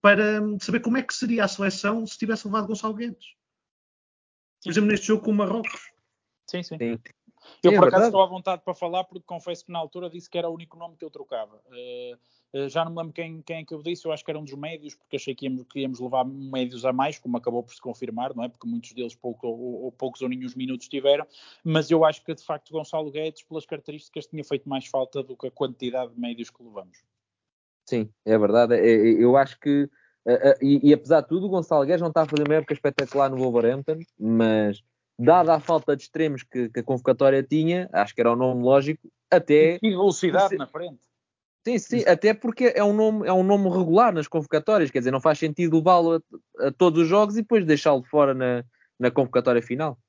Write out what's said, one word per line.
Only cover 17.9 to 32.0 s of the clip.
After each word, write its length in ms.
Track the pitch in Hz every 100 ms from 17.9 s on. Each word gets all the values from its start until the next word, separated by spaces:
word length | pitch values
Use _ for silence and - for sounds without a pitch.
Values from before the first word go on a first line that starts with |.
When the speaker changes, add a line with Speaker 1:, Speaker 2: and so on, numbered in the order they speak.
| 113 120 113 131
Speaker 2:
não 120 | 123
é? 40 | 120
Porque 200 | _ 117
muitos 240 | 117 117
deles 240 | 120 120 -
pouco 320 | 123 117 120
ou, 340 | 117 123 113
ou 80 | 127
poucos 300 | _ 131 127
ou 60 | 127
nenhuns 260 | 127 127
minutos 320 | 127 127 127 -
tiveram, 400 | 143 135 143 156 - - _
mas 260 | 165 160 156
eu 140 | 165
acho 200 | 156 151
que, 80 | -
de 120 | 156
facto, 260 | - 151 _
Gonçalo 400 | 156 151 160 151
Guedes, 320 | 143 156 151
pelas 240 | _ 160 -
características, 600 | 151 - 147 _ 160 -
tinha 160 | 156
feito 240 | 139 139 139
mais 180 | 135 -
falta 340 | 139 127 143
do 160 | 131 123
que 120 | 131
a 20 |
quantidade 640 | _ 135 123 127 127 120
de 60 | 117
médios 280 | 120 117 113
que 140 | _
levamos. 400 | 117 104 92 _ _ _ _ _ _ _ _ _ _
Speaker 3:
Sim, 200 | 123 107 _
é 140 | - 110
verdade. 360 | 104 110 120 117
É, 100 | 107
é, 380 | 113 113 107
eu 120 | 120 135
acho 220 | 135 -
que, 320 | 147 143 143 _ _ _
eh, 260 | - 120 139
eh, 80 | 135
e, 280 | 139 143 143
e 40 |
apesar 280 | 147 127 160
de 60 | 131
tudo, 180 | 170 196
o 40 |
Gonçalo 340 | 185 160 156
Guedes 180 | 139 175